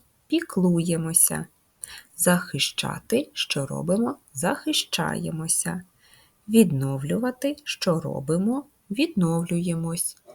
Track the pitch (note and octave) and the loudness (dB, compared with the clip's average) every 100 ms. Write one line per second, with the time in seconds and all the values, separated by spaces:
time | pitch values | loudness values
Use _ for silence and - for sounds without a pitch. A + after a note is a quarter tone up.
0 | _ _ _ D#4+ E4+ F#3+ F3+ E3+ E3+ E3 | _ _ _ -2 -2 2 4 4 2 0
1 | D#3+ D#3+ - D#3 E3 _ _ _ - - | 0 2 2 0 -8 _ _ _ -18 -18
2 | - - F3+ F3 - C#3 - - - - | -18 0 4 4 2 -4 -2 -2 -6 -8
3 | - A#3+ D4+ - - C#3+ C3+ C#3 D#3 G3+ | -2 -2 0 -6 -4 -4 -4 -4 0 2
4 | A#3+ C#4 _ C3 - - D#4 D4+ - - | 0 -4 _ -4 -2 -2 -2 -2 -2 -4
5 | D#3+ E3 E3+ D#3+ D#3+ - F3 F3+ - _ | -2 -2 -4 -4 -2 -2 -2 -6 -10 _
6 | _ - _ _ G#3 A3+ F#3 C3+ C3+ C3+ | _ -20 _ _ 4 6 6 4 0 -2
7 | C#3+ F#3 B3 - C#4 D4 - - F#3+ E3 | -2 -2 -2 -2 -4 -4 -8 -4 0 0
8 | D3 C#3 C#3 E3+ G#3 C4+ - _ - G3+ | -2 -6 -2 0 0 -2 -6 _ -8 -2
9 | E4 G#3+ E3 E3 E3+ F3 F3 E3 E3 E3+ | 0 2 2 0 0 -2 -2 -2 -4 -6
10 | - - - | -8 -12 -20